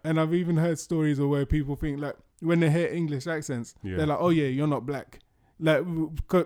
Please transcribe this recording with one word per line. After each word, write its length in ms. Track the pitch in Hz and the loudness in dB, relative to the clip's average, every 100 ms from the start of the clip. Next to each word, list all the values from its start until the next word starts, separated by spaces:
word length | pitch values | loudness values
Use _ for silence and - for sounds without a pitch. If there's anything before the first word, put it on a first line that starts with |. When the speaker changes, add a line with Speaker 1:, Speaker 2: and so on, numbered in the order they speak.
| 156 | -2
Speaker 1:
And 160 | 160 | 0
I've 120 | 160 | 2
even 220 | 175 175 165 | 0 2 2
heard 240 | 170 156 | 2 0
stories 400 | - 165 156 139 | -2 0 2 2
of 80 | 143 | 2
where 180 | 143 139 | 0 0
people 300 | 151 139 143 | 0 0 -4
think, 240 | 156 143 | -6 -6
like, 160 | 147 - _ _ | -8 -10 _ _
when 220 | 165 170 | 0 4
they 80 | 160 | 4
hear 160 | 160 165 | 4 2
English 400 | 170 165 139 165 | 0 -2 -4 -4
accents, 480 | 160 151 123 117 - | -6 -4 -6 -8 -10
Speaker 2:
Yeah. 140 | 101 92 | -6 -2
Speaker 1:
they're 80 | 151 | 0
like, 120 | 117 | 2
"Oh 80 | 175 | 2
yeah, 180 | 165 143 | 2 2
you're 200 | 131 151 | 0 0
not 180 | 139 123 | 0 -2
black." 340 | 139 - - _ _ _ - | -8 -10 -20 _ _ _ -2
Like, 200 | 160 151 | 2 2
w-, 340 | 180 165 156 156 - | 0 -4 -4 -6 0
c-, 120 | 185 | 0